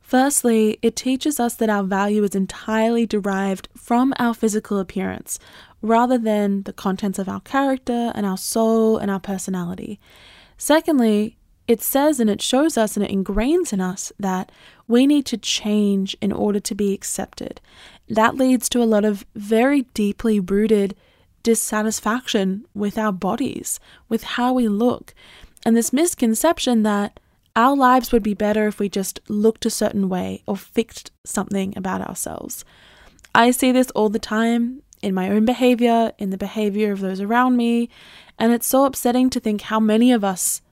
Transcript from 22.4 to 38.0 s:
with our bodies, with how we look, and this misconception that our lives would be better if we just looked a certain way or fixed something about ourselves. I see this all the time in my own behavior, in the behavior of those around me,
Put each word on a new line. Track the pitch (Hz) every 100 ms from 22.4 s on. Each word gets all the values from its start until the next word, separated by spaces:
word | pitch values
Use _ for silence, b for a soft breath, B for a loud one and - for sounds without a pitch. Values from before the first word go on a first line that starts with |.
| 190 190 262
with | - 208 202
our | 214
bodies, | 185 185 226 269 - - - b b b
with | 226
how | - - 247
we | 254 233
look, | 202 247 - - - B B B B
and | - 226
this | 226
misconception | 262 339 - 233 220 311 339 - 233
that | 214 202 202 - _ _ _ -
our | 240
lives | 285 254 254 247
would | 240
be | 214
better | 202 208 214 214
if | 208
we | 208
just | 196 190 - _
looked | 208 214 220 226
a |
certain | - 214 202 190
way | 185 185 190 -
or | 196
fixed | - - 226 - - _
something | - - 190 196 190 202
about | 190 190
ourselves. | - - - - - - - b b b b b b
I | - 240
see | 247 262
this | 254 254
all | - 214
the | 214
time | - 220 226 233 233 262 _ _
in | 202
my | 190 185
own | 208
behavior, | 220 247 254 247 240 233 226 -
in | 202
the | 190
behavior | 196 220 214 202 214
of | 196
those | 190 190
around | 202 233 254 247
me, | 233 233 233 B